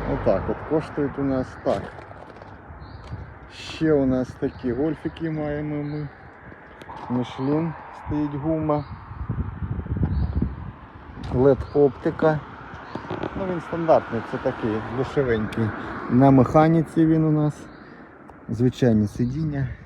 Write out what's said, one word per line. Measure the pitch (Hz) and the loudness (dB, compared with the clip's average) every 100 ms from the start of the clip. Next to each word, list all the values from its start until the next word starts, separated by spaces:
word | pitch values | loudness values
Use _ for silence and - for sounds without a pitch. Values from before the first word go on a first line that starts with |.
| - | -4
Отак | 139 120 95 - | 0 2 0 -2
от | 104 - | -6 -2
коштують | 156 - - 139 143 | -2 -2 -4 -4 -2
у | |
нас. | 139 131 127 - | -2 -2 -4 -6
Так. | 143 98 - - - - - - - - - - - - - - - - - | -2 -2 -4 -14 -18 -18 -18 -18 -18 -18 -18 -18 -16 -16 -14 -14 -14 -16 -18
Ще | - - - 160 | -16 -12 0 4
у | 147 135 | 4 4
нас | 127 127 | 2 -2
такі | - - - 254 | -4 -6 -4 -4
гольфики | 127 160 135 160 - 165 | 0 -2 -2 -6 -6 -4
маємо | 156 151 147 151 147 | -4 -4 -4 -4 -4
ми. | 147 151 147 - - - - - - - - - - | -4 -6 -8 -12 -20 -20 -20 -20 -20 -18 -16 -12 -4
Michelin | 123 120 - 135 151 165 - - - - | -4 -4 -4 0 0 -2 -6 -14 -12 -4
стоїть | 147 147 143 | -2 -2 -2
гума. | 156 160 156 147 143 - - - - - - - - - - - - - - - - - - - - - - - - | -2 0 0 0 -2 -12 -14 -10 -6 -4 -6 -6 -6 -6 -4 0 0 0 -2 0 -2 -4 -12 -16 -18 -18 -18 -14 -2
лед | 127 139 131 - | 4 6 6 2
оптика. | 147 143 - - - 160 151 - - - - - - - - - 190 | 4 4 4 -4 2 2 2 -4 -14 -16 -14 -12 -10 -8 -8 -6 -4
Ну, | 190 | -4
він | 175 | -4
стандартний, | - 170 160 127 - 117 - | -4 0 4 4 4 -4 -4
це | 127 | -2
такий | 135 - 117 110 113 120 | -2 -2 -2 -2 -2 -4
дешевенький. | 127 151 131 110 104 - 110 - - - - | 0 0 2 2 0 -2 -2 -4 -8 -8 2
На | 123 139 | 6 8
механіці | 135 120 156 156 165 143 160 160 | 8 8 6 6 6 2 4 4
він | 160 | 6
у | 156 | 4
нас. | 151 151 - - - - - - - - - - | 4 2 -2 -12 -18 -20 -20 -20 -20 -20 -16 -6
Звичайні | 113 123 - 127 107 104 | 2 2 4 4 4 2
сидіння. | - 123 139 156 143 127 - | 0 -2 -2 -2 -2 -4 -6